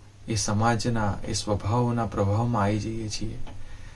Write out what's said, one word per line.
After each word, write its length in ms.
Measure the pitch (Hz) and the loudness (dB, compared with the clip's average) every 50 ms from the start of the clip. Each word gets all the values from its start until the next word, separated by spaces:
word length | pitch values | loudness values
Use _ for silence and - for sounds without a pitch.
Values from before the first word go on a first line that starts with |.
| - - - - - - | -20 -20 -20 -16 -6 -4
એ 60 | 117 | -2
સમાજના, 840 | 104 - - 101 104 113 117 117 104 - 123 113 113 104 101 98 - - | -2 0 0 2 4 4 4 4 2 2 0 2 2 2 0 0 -2 -4
એ 80 | - - | -4 -4
સ્વભાવોના 720 | - - 107 104 95 - 98 117 123 123 120 120 120 117 | -4 0 0 0 0 2 0 2 2 2 2 2 0 0
પ્રભાવમાં 560 | 104 - 104 101 98 101 113 117 120 120 107 98 | -2 0 0 2 2 4 2 2 2 2 2 2
આવી 160 | 101 107 107 | 2 2 0
જઈએ 300 | 104 110 110 113 110 107 | -2 -4 -4 -4 -6 -4
છીએ. 300 | - - 101 107 110 - - - - - - - - - - - - | -4 -4 -4 -4 -4 -4 -4 -6 -4 -8 -8 -8 -10 -12 -12 -14 -14